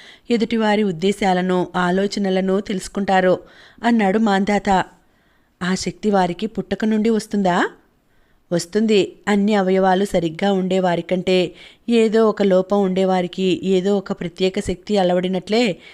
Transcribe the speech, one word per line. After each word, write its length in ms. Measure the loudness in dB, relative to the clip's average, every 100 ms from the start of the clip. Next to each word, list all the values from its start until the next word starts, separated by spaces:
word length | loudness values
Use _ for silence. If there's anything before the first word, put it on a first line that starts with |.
| -20 -16 -4
ఎదుటివారి 520 | -2 0 0 0 2
ఉద్దేశాలను, 840 | 0 0 -2 0 0 0 2 0 -2 -2
ఆలోచనలను 840 | 0 0 -2 -2 -2 0 0 -2
తెలుసుకుంటారు," 800 | -2 -6 -6 -6 0 2 2 0 -4 -20 -20 -6
అన్నాడు 360 | 0 2 2 2
మాంధాత. 500 | 2 2 0 -2 0 0 -2 -10 _ _ _ _ _ _
"ఆ 120 | -4 -4
శక్తి 360 | -4 -4 0
వారికి 360 | 2 0 -2 -6
పుట్టక 380 | -6 -6 -4 -2
నుండి 240 | 0 0
వస్తుందా?" 600 | -2 -2 -2 0 0 -2 -6 _ _ _ _ _ _ _
"వస్తుంది. 600 | -4 -2 -2 2 2 2 -4 -2
అన్ని 260 | 0 2
అవయవాలు 520 | 2 2 2 2 2 0
సరిగ్గా 460 | -2 -2 -2 -2
ఉండేవారికంటే 1000 | 0 0 0 0 -2 -2 -4 0 0 0 -6 -20 -14 -2
ఏదో 400 | 2 2 4 2
ఒక 140 | 2
లోపం 380 | 2 2 2 0
ఉండేవారికి 760 | 0 0 0 0 -2 -2 -2 0
ఏదో 340 | 0 0 0 -2
ఒక 140 | -4
ప్రత్యేక 480 | -8 -10 -4 -2 -2
శక్తి 380 | -6 -8 -2 0
అలవడినట్లే 800 | 2 0 -2 -4 -2 0 0 -4 -12